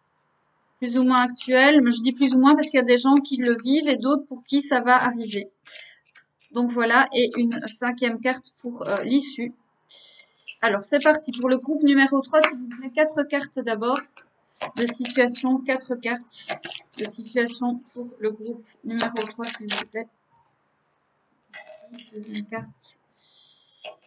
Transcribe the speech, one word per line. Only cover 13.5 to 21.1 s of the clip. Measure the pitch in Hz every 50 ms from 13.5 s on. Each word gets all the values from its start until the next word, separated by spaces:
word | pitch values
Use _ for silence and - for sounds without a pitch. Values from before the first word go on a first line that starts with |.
| - 262
d'abord | 220 233 220 208 233 247 269 285 - _ _ - _ _ _ _ _ _ _ - - - -
de | 226 240
situation, | 240 - - 247 - - 269 240 240 240 - - 254 262 254
quatre | - 269 262 262 - - 247
cartes | 240 - 233 240 240 - - - - - - - - - - - - - _ -
de | - 214
situation | 208 - - - - - 247 240 240 - - 247 247 240 247 - _ -
pour | 240 240 240 -
le | - 214 220
groupe | 214 214 214 233 233 - - _ _ _ -
numéro | 226 226 233 240 240 233
trois, | 220 214 208 - 233 233
s'il | 233 - - 214 208
vous | 202 - - -
plaît. | - 214 220 - _ _ _ _ _ _ _ _ _ _ _ _ _ _ _ _ _ _ _ _